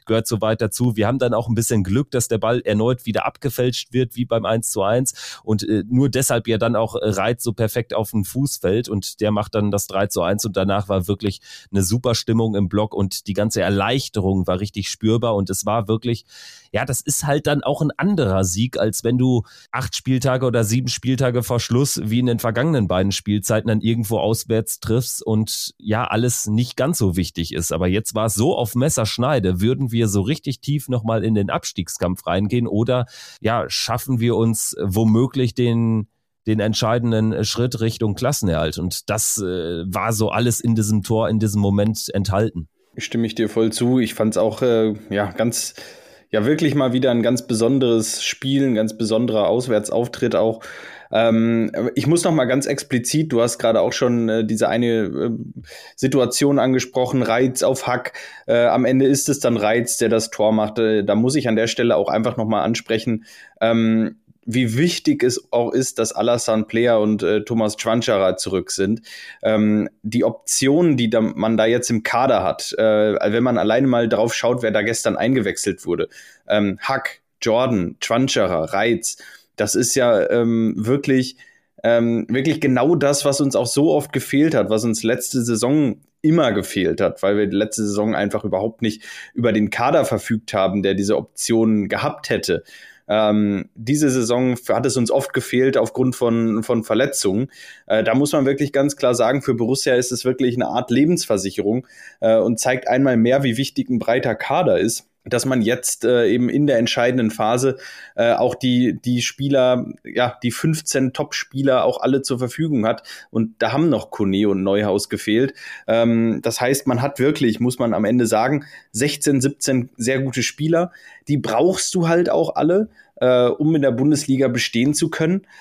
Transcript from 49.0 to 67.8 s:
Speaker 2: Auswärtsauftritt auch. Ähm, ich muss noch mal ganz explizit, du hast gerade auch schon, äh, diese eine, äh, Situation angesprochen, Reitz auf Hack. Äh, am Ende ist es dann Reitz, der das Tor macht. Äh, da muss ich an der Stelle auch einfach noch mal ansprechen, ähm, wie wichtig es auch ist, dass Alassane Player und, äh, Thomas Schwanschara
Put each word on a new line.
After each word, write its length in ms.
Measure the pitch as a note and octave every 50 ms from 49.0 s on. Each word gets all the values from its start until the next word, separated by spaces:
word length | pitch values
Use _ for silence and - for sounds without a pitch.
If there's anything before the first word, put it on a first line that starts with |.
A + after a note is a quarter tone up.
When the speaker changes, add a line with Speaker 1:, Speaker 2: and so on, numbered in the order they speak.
| A2+ G#2 A2 A2 B2 A#2+ A2 G#2+ G2+
Speaker 2:
Auswärtsauftritt 880 | E2+ G#2+ B2 B2 B2+ A2 G#2+ G#2 - - G#2+ A#2+ A#2+ - - B2+ A2+ G#2+
auch. 280 | E2 A2 A2+ A2+ - - - - - - - - - - -
Ähm, 600 | - A2 A#2 A2+ A2+ A2+ A2+ A#2 A#2 A2+ A2+ - - - A2+ A#2+ -
ich 120 | C3 A#2
muss 180 | C#3+ E3 E3+ -
noch 80 | F#3
mal 140 | D#3+ D3+ B2+
ganz 200 | A#2+ B2+ C#3 C#3
explizit, 640 | - C#3 - - - C3 A#2+ - - - D#3 D#3+ D#3
du 80 | B2 A#2
hast 180 | A#2+ A#2+ - -
gerade 220 | - A2+ A2 G#2
auch 120 | E2+ B2
schon, 360 | - - C3+ B2 A#2+ A#2 A#2 A2+
äh, 160 | A2 A2+ A2
diese 240 | G#2+ A2+ G#2+ A2+ -
eine, 180 | G2 A#2+ A#2+
äh, 440 | A#2 A2+ A2+ G#2 E2 C2 C2+ F#2 A#2+ A2+ - - - - - A#2 - - - - - -
Situation 640 | - D#3+ D3 C#3+ C3+ A#2+ A#2+ - - C#3+ C#3+ C#3+ C3+
angesprochen, 640 | A2+ C3 C3 B2+ - - - C3 B2+ B2 C3 C3
Reitz 400 | B2 A2+ A2+ B2 C3 C3 B2+ -
auf 240 | - C3+ C3 - -
Hack. 280 | B2+ B2 C3 - - - - - - - - -
Äh, 200 | - A2+ A#2+ A#2+
am 180 | A2+ F#2 B2+ B2
Ende 220 | B2 C3 C3 C3+
ist 220 | C#3 C#3+ C3+ - -
es 100 | C#3 -
dann 180 | - A#2+ A#2+
Reitz, 400 | G#2+ G#2 G#2 A2+ B2 B2 - - -
der 100 | A#2 G#2+
das 220 | A2+ A2+ A2 -
Tor 220 | - - G#2 A2
macht. 260 | A2 G#2+ G#2+ G#2 A2 A#2
Äh, 260 | A2+ G#2+ A2 G#2 G2+
da 100 | G#2 G2+
muss 220 | A2 A#2 C3 C#3+
ich 100 | D3+ B2
an 100 | A#2+ A2
der 100 | A2 A2+
Stelle 300 | A#2 - - A#2+ A#2+ C#3+
auch 120 | F3 - -
einfach 280 | D2+ A2 A2 A#2+ A2+
noch 100 | A#2 A2
mal 160 | A2 G#2+ G2+
ansprechen, 640 | C#2 A2 A2+ - - - A2+ A2 - B2 A2+ A2 - - - - - - _ _
ähm, 560 | A2+ A2+ A#2 A2+ A2+ A2+ A2 A2+ A2 - - - _ _ _ _ _ A#2
wie 280 | A2+ C3 B2+ A2+ A2 C3
wichtig 440 | E3 F3 E3+ - - D#3 C#3+ -
es 300 | A#2+ B2+ B2 - - _
auch 200 | - A#2+ A#2+ -
ist, 260 | - C3 B2+ - - -
dass 140 | A2+ -
Alassane 520 | - - A2 A#2+ A#2+ A#2+ - A#2+ A2 A2 G#2+
Player 360 | - - A2+ A#2+ A#2+ A#2 A2
und, 220 | G#2+ G#2+ G#2+ G2+
äh, 220 | F#2 E2 G#2+ G#2+ G#2
Thomas 320 | - A#2 A2+ A2 G#2 -
Schwanschara 600 | -